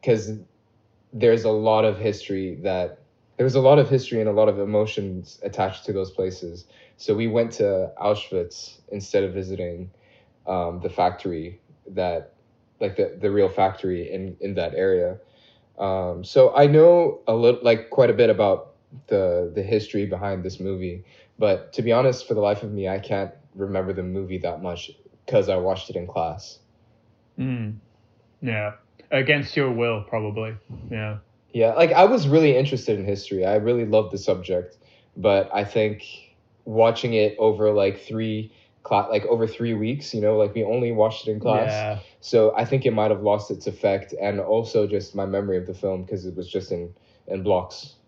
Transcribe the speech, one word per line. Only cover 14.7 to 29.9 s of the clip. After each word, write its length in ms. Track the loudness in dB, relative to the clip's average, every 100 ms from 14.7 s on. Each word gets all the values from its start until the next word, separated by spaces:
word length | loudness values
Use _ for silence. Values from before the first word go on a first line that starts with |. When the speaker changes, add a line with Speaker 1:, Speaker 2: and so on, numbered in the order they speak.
Speaker 1:
area. 440 | -2 0 2 0 -6 -16 _ _ _ _ -8
Um, 460 | -4 -4 -4 -6
so 160 | 0 6 6 8
I 100 | 8
know 540 | 10 10 8 4 -2 -2
a 60 | 4
lit-, 180 | 4 4 4
like, 200 | 2 2
quite 200 | 4 4
a 80 | 6
bit 80 | 4
about 440 | 6 4 2 -2 _ _ -20 _
the, 440 | 0 2 0 -2
the 80 | -4
history 440 | -2 -2 -2 -4 -4
behind 360 | -4 -6 -6
this 140 | -8 -8
movie, 440 | -8 -6 -8 -10 -16 _ _ _
but 340 | 0 0 -2
to 80 | -6
be 100 | 0
honest, 340 | 2 2 0 -4
for 60 |
the 60 | -2 0
life 120 | -2
of 80 | -4
me, 160 | -6 -6
I 100 | -6
can't 340 | -6 -6 -6 -10 _
remember 380 | -10 -6 -4 -4
the 100 | -6 -6 -8
movie 200 | -8 -6
that 240 | -8 -8
much 280 | -10 -10 -14 -20 -20 _ 0
'cause 220 | 0 2
I 80 | 0
watched 320 | 0 -4 -6
it 60 | -10
in 100 | -8
class. 580 | -6 -6 -6 -16 -20 _ _ _ _ _ _ _ -8
Speaker 2:
Mm. 380 | -6 -6 -8 -10 _ _ _ _ _ _
Yeah. 300 | -6 -4 -6 -8 _ _ _
Against 460 | -2 2 0 0 -2
your 140 | -2
will, 320 | 0 -2